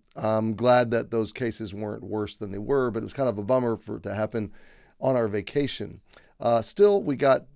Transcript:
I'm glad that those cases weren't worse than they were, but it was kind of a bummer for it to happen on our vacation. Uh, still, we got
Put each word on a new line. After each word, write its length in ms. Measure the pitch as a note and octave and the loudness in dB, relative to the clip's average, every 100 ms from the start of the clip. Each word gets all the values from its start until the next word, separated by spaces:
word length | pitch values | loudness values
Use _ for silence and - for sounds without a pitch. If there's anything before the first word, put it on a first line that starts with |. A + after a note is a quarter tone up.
| _ - | _ -6
I'm 400 | A2 A2 A2 G#2 | -2 0 0 0
glad 360 | A#2+ B2 A#2+ | 4 4 4
that 200 | A#2 - | 0 0
those 220 | A#2 G#2+ | -2 -2
cases 400 | - A#2+ A2 A2 | -4 -6 -4 -8
weren't 280 | G2 G#2+ A2 | -8 -8 -8
worse 360 | G2+ G#2+ G#2 - | -6 -4 -4 -8
than 160 | G#2+ | -10
they 60 | G2 | -8
were, 300 | G#2 C#3 B2 | -2 0 0
but 80 | A2+ | -2
it 40 | |
was 80 | G#2+ | -6
kind 160 | - C3 | -2 -2
of 100 | G#2 | -2
a 60 | |
bummer 320 | G2+ B2+ A#2+ A2+ | 0 2 2 -2
for 220 | - A2+ | -6 -8
it 60 | |
to 100 | G2 | -6
happen 400 | G2 G#2+ A#2 G2+ - - - _ - | -4 -2 -4 -6 -10 -20 -20 _ -4
on 160 | C3 C3 | 0 2
our 100 | A2+ | 0
vacation. 720 | G#2 F#2+ D3 C#3 - G#2 A2+ _ - _ - | -2 -2 -2 -2 -4 -10 -14 _ -20 _ -6
Uh, 220 | A#2+ A#2 | 0 0
still, 420 | A2+ - G#3 G3+ | 0 4 6 4
we 140 | - C3 | 0 2
got 260 | C#3 C3+ - | 4 4 0